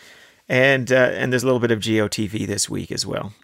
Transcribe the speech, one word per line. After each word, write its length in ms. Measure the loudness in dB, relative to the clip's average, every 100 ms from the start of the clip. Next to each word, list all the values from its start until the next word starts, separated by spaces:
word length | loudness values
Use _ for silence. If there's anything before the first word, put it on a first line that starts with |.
| -20 -20 -20 _ -2
And, 420 | 2 4 4 4
uh, 220 | 4 4
and 180 | 2 -2
there's 120 | 0
a 20 | 0
little 140 | 2
bit 100 | 2
of 80 | 0
G 220 | 0 0
O 80 | 0
T 180 | -2 -6
V 200 | -4 -4
this 220 | -4 -4
week 220 | -6 -6
as 160 | -8 -6
well 260 | -6 -8 -14